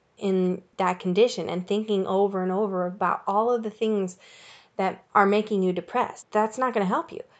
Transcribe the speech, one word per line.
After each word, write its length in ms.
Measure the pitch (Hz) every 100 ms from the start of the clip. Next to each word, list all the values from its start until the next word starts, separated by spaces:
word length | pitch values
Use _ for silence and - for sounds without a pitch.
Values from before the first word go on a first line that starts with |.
| _ -
in 420 | 202 190 180 185 - -
that 240 | 180 185
condition 480 | 185 180 240 202 165
and 180 | 175 180
thinking 400 | 208 220 202 190
over 360 | 190 202 190
and 100 | 185
over 340 | 185 214 185 180
about 360 | 190 240 - -
all 240 | 202 233
of 120 | 240
the 80 | 220
things 480 | - 220 208 185 - - - - - _ -
that 260 | 190 175 _
are 120 | 214 196
making 360 | 208 214 202
you 100 | 185
depressed. 580 | 175 170 247 - - -
That's 280 | 214 220 220
not 160 | 254
gonna 100 | 226
help 280 | 185 269 339
you. 100 | - -